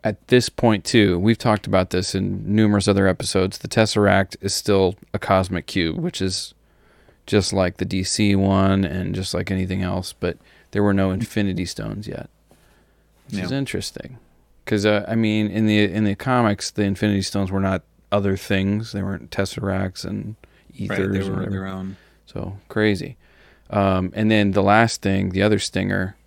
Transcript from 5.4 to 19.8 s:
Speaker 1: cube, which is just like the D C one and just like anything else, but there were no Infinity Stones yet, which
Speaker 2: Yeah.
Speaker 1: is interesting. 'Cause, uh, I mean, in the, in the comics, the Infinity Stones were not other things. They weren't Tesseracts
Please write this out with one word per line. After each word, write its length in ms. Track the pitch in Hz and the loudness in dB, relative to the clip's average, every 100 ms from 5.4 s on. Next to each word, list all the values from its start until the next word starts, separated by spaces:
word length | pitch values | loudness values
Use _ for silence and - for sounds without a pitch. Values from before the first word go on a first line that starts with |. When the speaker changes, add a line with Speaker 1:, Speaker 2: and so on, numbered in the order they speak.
| 92 90 - | 2 -4 -4
Speaker 1:
cube, 300 | 95 82 - | -2 -2 -2
which 240 | 160 - | -6 -4
is 320 | 95 92 - _ _ _ _ _ _ _ - | -4 -4 -10 _ _ _ _ _ _ _ 0
just 240 | 107 92 | 0 2
like 240 | 98 90 - | 0 0 -2
the 80 | 95 | -4
D 180 | 95 | -4
C 320 | 92 - 104 98 | -4 0 2 4
one 480 | 98 98 95 98 95 | 4 4 4 2 0
and 280 | 90 98 | -2 -4
just 200 | 92 95 | -4 -4
like 180 | 85 92 | -6 -4
anything 300 | 95 92 95 | -4 -2 -4
else, 300 | 92 92 92 | -2 -4 -6
but 240 | - 90 - _ _ _ | -6 -6 -6 _ _ _
there 100 | 104 | 0
were 100 | 101 | 2
no 180 | 98 95 | 2 2
Infinity 540 | 95 113 - 101 90 90 | 0 -4 -2 -2 -2 -6
Stones 420 | - 107 104 107 | -6 -8 -8 -10
yet, 220 | - - _ _ _ _ _ _ _ _ _ - | -12 -14 _ _ _ _ _ _ _ _ _ -12
which 120 | 104 | -8
Speaker 2:
Yeah. 60 | 90 | -4
Speaker 1:
is 60 | |
interesting. 680 | 135 135 98 - - - 123 _ _ _ _ - | -4 -4 -6 -8 -12 -16 -18 _ _ _ _ -2
'Cause, 200 | 107 104 | 0 2
uh, 180 | 104 101 | 2 0
I 80 | 113 | 0
mean, 320 | 110 107 104 | 2 2 0
in 180 | 98 107 | 0 2
the, 180 | 107 | 4
in 200 | 104 95 107 | 2 2 0
the 100 | 101 | -2
comics, 560 | - 127 113 101 - | 0 2 2 0 -4
the 120 | - | -2
Infinity 380 | 101 95 107 101 | 0 0 0 0
Stones 280 | 95 101 95 | -2 -4 -2
were 80 | 98 | -2
not 240 | 95 95 _ _ _ | 0 -2 _ _ _
other 260 | 101 98 95 | -2 0 -2
things. 540 | - 98 98 104 113 | -2 0 0 -2 -4
They 100 | 101 | -6
weren't 280 | 98 95 - | -6 -8 -8
Tesseracts 720 | - 98 - 98 95 | -6 -6 -4 -4 -2